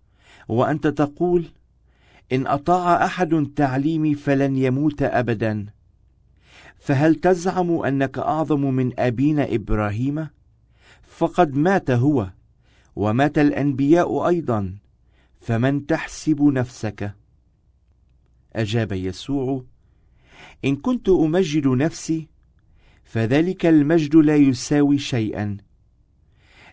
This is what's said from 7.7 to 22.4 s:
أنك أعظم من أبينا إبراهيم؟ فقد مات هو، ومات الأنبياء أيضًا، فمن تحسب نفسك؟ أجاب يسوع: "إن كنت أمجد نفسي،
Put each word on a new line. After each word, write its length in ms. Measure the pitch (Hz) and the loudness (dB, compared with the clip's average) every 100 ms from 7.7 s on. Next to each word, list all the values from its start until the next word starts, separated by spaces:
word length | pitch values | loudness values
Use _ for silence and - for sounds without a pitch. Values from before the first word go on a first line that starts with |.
أنك 460 | 165 120 139 135 131 | -2 -2 -2 -2 -4
أعظم 440 | - 151 151 147 | -4 -2 -2 -2
من 380 | 139 131 127 120 | 0 0 -2 -2
أبينا 560 | 123 110 139 151 135 113 | -2 0 0 0 -2 -4
إبراهيم؟ 720 | 95 107 107 101 131 147 160 - _ _ _ _ _ - | -2 -2 -2 -2 -4 -4 -8 -14 _ _ _ _ _ -20
فقد 520 | - - 165 170 175 135 | -20 -6 -2 2 2 2
مات 360 | 160 196 - | 2 2 0
هو، 380 | 123 131 143 95 - _ _ _ _ _ - | 2 2 2 -2 -8 _ _ _ _ _ -4
ومات 420 | 104 113 147 151 | -2 0 0 2
الأنبياء 920 | 147 - 143 127 139 170 165 135 131 | 2 2 -2 0 2 2 2 0 0
أيضًا، 480 | 175 147 113 98 101 - _ _ _ _ _ | 0 0 -4 -4 -10 -18 _ _ _ _ _
فمن 440 | - 113 127 143 143 | -4 0 0 -2 -2
تحسب 560 | 156 - - - 151 | -6 -6 -8 -4 2
نفسك؟ 720 | 147 131 123 - 107 98 104 98 _ _ _ _ _ _ _ _ _ _ _ _ _ - | 2 2 -4 -6 -10 -8 -10 -10 _ _ _ _ _ _ _ _ _ _ _ _ _ -8
أجاب 360 | 107 113 110 | -4 -2 -2
يسوع: 720 | 95 92 90 - 139 131 135 127 _ _ _ _ _ _ - - - 127 | -4 -6 -8 -6 -4 -4 -6 -8 _ _ _ _ _ _ -20 -20 -6 -4
"إن 100 | 139 | -2
كنت 340 | - 247 - | -2 -2 2
أمجد 580 | - 156 170 185 151 139 | 2 4 0 0 0 0
نفسي، 600 | 127 160 - - 160 160 _ | 0 0 -4 -6 -6 -6 _